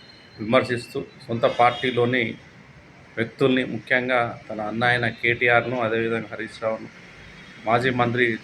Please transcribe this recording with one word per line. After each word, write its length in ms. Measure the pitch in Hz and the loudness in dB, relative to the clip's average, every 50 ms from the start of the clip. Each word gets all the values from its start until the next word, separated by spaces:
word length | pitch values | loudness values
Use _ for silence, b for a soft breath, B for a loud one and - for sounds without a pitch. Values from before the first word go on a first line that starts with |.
| - - - - - - - - | -20 -20 -20 -20 -20 -20 -12 -8
విమర్శిస్తూ, 680 | 107 107 123 131 117 120 123 120 - - - 143 135 - - - - | -2 2 2 2 2 2 -4 -6 -6 -8 -10 -10 -10 -10 -16 -18 -10
సొంత 140 | - 120 117 | -6 -4 0
పార్టీలోని 920 | 143 123 - - 120 120 120 - - 127 120 120 120 123 127 123 113 113 113 - - - - - - - - - - - - - - - - | 0 0 4 6 4 4 4 2 -2 0 2 2 2 2 2 0 -2 -4 -6 -12 -18 -20 -20 -20 -20 -20 -20 -20 -20 -20 -20 -20 -20 -12 -6
వ్యక్తుల్ని, 480 | 113 113 117 - - 135 131 127 131 127 | -6 -6 -6 -2 0 2 2 2 2 0
ముఖ్యంగా 760 | 123 120 123 - - 131 127 123 127 127 123 117 113 - - - - | -4 -6 -8 -2 0 0 0 2 2 0 0 0 -2 -4 -10 -12 -10
తన 120 | 110 107 | -8 -8
అన్న 220 | 107 104 110 113 123 | -6 -6 -4 0 2
అయిన 240 | 120 120 120 120 | 2 2 2 0
కేటీఆర్ను, 760 | 110 113 - - 117 120 120 127 120 120 117 117 120 127 123 | -2 -4 -2 -2 -2 0 2 2 4 4 4 2 2 -4 -2
అదేవిధంగా 440 | 113 110 113 113 113 113 117 113 110 110 | -2 0 0 0 0 -2 -2 -4 -6 -8
హరీష్ 320 | 113 104 110 107 - - 113 | -10 -10 -10 -10 -10 -6 -4
రావును, 240 | 110 110 113 113 113 - - - - - - - - - - - - - - - | -4 -4 -4 -8 -16 -18 -20 -20 -20 -20 -20 -20 -20 -20 -20 -20 -20 -18 -8 -2
మాజీ 240 | 107 117 120 123 131 | 0 2 2 2 0
మంత్రి 480 | 120 123 120 120 117 123 123 117 110 107 | 2 2 0 0 2 2 0 0 0 -2